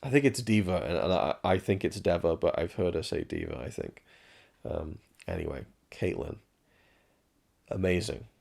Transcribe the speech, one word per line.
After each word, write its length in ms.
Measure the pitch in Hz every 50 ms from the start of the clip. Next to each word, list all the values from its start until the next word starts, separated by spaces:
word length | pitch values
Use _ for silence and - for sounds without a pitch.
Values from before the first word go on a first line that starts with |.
I 80 | - 139
think 160 | 127 147 139
it's 160 | 139 117 -
Deever, 360 | 123 110 110 107 101 92 92
and, 200 | 90 64 - 85
and 160 | 85 - 87 92
I, 220 | 87 - 73 - - _
I 140 | - 92
think 260 | 95 - - 104 95 -
it's 160 | 87 78 104
Dever, 360 | 95 - 87 87 80 85 82
but 220 | 80 - 85 -
I've 160 | - 82 87 -
heard 220 | - 90 90 87
her 80 | - -
say 200 | - - 80 78
Deever, 340 | - - 82 80 - 78
I 120 | - - -
think. 340 | - - - - - - _ _ - - - - - - - _ _ _ _ -
Um, 300 | - 78 76 78 85 - _ _ _ _ -
anyway, 380 | - 87 85 82 78 73 67 - - _ _ _ _
Caitlin, 460 | - - - 95 - - - - - 107 _ _ _ _ _ _ _ _ _ _ _ _ _ _ _ _ _ _ _ _ _ _ _ _ _ _
amazing. 560 | - - 92 92 92 90 90 107 - - - - _ _